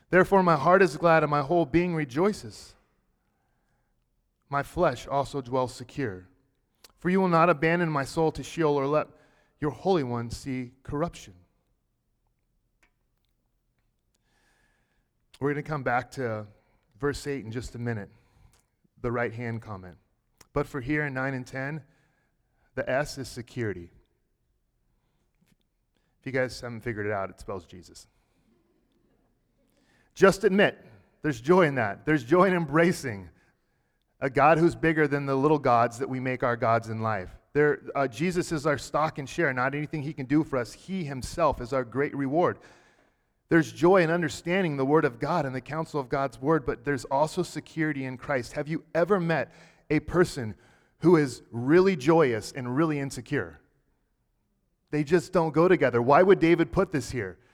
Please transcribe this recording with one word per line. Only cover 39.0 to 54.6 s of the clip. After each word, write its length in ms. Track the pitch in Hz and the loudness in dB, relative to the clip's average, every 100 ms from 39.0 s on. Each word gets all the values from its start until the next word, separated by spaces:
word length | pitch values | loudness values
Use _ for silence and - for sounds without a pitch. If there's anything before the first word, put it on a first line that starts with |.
| 156 151 | -2 -4
and 100 | 135 | -10
share, 240 | - 156 | -2 -2
not 220 | 127 127 | 0 -2
anything 260 | 143 151 160 | -2 -6 -8
he 140 | 139 | -8
can 100 | 147 | -8
do 180 | 123 147 | 0 2
for 120 | 151 131 | 2 -2
us. 160 | 117 | -4
He 320 | - - 190 | -10 -10 -8
himself 560 | 147 135 - - 156 120 | -6 -8 -8 0 0 0
is 140 | 120 | -4
our 100 | 135 | -4
great 320 | 123 123 143 139 | -4 -4 -4 -2
reward. 420 | 139 151 160 - - - _ _ _ _ _ _ - | -2 0 0 -2 -12 -20 _ _ _ _ _ _ 0
There's 200 | 165 139 | 2 2
joy 320 | 113 165 190 | 2 4 6
in 80 | 160 | 4
understanding 680 | 175 156 - 170 185 180 139 | 0 -2 -6 -2 0 0 0
the 80 | 135 | 2
word 180 | 156 | 4
of 160 | 147 120 | 2 -2
God 240 | 143 170 | -4 -2
and 100 | 139 | -2
the 60 | 131 | -6
counsel 400 | - 156 160 151 | -8 -8 -6 -6
of 80 | 123 | -4
God's 320 | 143 135 - | -2 -4 -4
word, 240 | 135 160 | 0 0
but 180 | 131 120 | 0 -6
there's 220 | - 135 | -4 -4
also 380 | - 139 156 - | -2 0 0 -2
security 640 | 165 156 - 160 156 139 131 | -6 -8 -10 -4 -4 -4 -8
in 100 | 127 | -8
Christ. 380 | - 139 120 | -4 -4 -4
Have 140 | 151 147 | -8 -6
you 140 | 165 - | -6 -4
ever 260 | 160 170 202 | -2 0 0
met 320 | 165 156 117 - - _ - | 0 -2 -2 -10 -20 _ -2
a 100 | 151 | -2
person 540 | 147 - 175 - 110 - _ _ _ - | 0 2 2 0 -10 -10 _ _ _ 0
who 160 | 156 165 | 4 6
is 260 | 143 120 - | 4 -4 -12
really 420 | 117 123 170 190 | -6 4 6 6
joyous 580 | 175 127 165 143 110 - | 2 4 4 4 0 -6
and 220 | - 123 | -8 -4
really 240 | 127 165 147 | 0 0 0
insecure? 600 | 135 131 117 143 87 78 _ _ _ _ _ _ _ _ _ _ | -6 -8 -6 -6 -6 -12 _ _ _ _ _ _ _ _ _ _